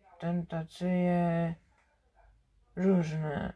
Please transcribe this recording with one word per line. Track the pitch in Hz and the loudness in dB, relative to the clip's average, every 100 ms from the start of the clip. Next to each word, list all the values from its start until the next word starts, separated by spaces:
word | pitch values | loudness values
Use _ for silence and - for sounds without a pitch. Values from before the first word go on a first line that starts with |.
| _ - | _ -8
tentacyje | 170 175 165 165 160 - 180 180 180 175 170 170 170 165 _ _ _ _ _ _ - _ _ _ _ - | -4 -4 -4 -8 -8 -6 -2 2 2 2 2 2 -2 -4 _ _ _ _ _ _ -20 _ _ _ _ 0
różne. | 185 185 160 156 156 143 - | 2 4 2 -2 -4 -4 -6